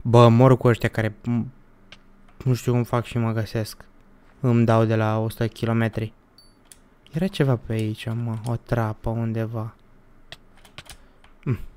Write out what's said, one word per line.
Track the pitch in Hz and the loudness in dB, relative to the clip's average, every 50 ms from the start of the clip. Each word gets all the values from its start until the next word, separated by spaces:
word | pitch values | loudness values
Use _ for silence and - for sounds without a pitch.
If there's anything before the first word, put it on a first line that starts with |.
Bă, | - 123 113 120 120 | 0 6 8 8 8
mor | 117 117 117 127 131 131 | 8 8 8 8 6 6
cu | - - | 6 4
ăștia | 123 113 - - 113 | 2 2 2 -2 -4
care, | - - 110 107 104 - - | -2 -2 -4 -4 -6 -8 -6
m-, | 117 120 117 - 131 - - - _ _ _ - - - - _ - - _ - - _ - - | -4 -4 -4 -4 -6 -12 -20 -20 _ _ _ -20 -20 -20 -20 _ -20 -20 _ -20 -20 _ -6 -4
nu | 131 127 | -2 -2
știu | 113 - - | -2 -2 -2
cum | 143 120 117 | -2 -2 -2
fac | - - 120 113 | -2 -2 -4 -4
și | - - | -4 -4
mă | 123 117 113 | -4 -2 -2
găsesc. | 110 113 107 - - 117 107 - - _ - - _ - _ _ - _ _ - _ _ | -2 -4 -6 -4 -6 -6 -6 -6 -12 _ -20 -20 _ -20 _ _ -20 _ _ -20 _ _
Îmi | - 123 117 117 117 | -2 0 2 2 4
dau | 113 113 113 113 | 4 4 2 2
de | 110 113 | 2 0
la | 110 110 107 110 110 | 0 0 0 -2 -2
o | 110 110 | -4 -6
sută | - - 117 | -4 -4 -6
kilometri. | 110 - - - 113 113 113 113 113 - 113 110 104 - _ _ _ _ _ _ - _ _ _ _ - _ _ _ _ _ _ - | -6 -4 -6 -4 -2 0 0 -2 -2 -4 -6 -10 -10 -12 _ _ _ _ _ _ -20 _ _ _ _ -20 _ _ _ _ _ _ -12
Era | - 160 185 | -6 -6 -6
ceva | 190 196 - 147 135 123 | -6 -2 0 0 0 0
pe | 120 - - 113 | -2 -4 -6 -6
aici, | 110 110 107 107 - - | -4 -4 -4 -6 -8 -8
mă, | 117 110 117 117 117 113 110 104 | -8 -6 -6 -6 -6 -8 -8 -6
o | 120 117 | -6 -8
trapă | 117 - - - 120 113 110 110 - - 117 | -8 -4 -4 -4 -2 -2 -4 -6 -8 -8 -6
undeva. | 113 117 117 113 113 113 113 110 117 113 107 113 - _ _ _ - - _ _ _ - - - - - - - - - - - _ - - - - - - _ _ _ - - - _ - | -6 -4 -4 -4 -4 -6 -6 -6 -8 -10 -10 -10 -14 _ _ _ -20 -20 _ _ _ -20 -20 -20 -20 -20 -20 -20 -20 -20 -20 -20 _ -20 -20 -20 -20 -20 -20 _ _ _ -20 -20 -20 _ -6
Mm. | 147 120 - - - - | -6 -6 -6 -8 -18 -18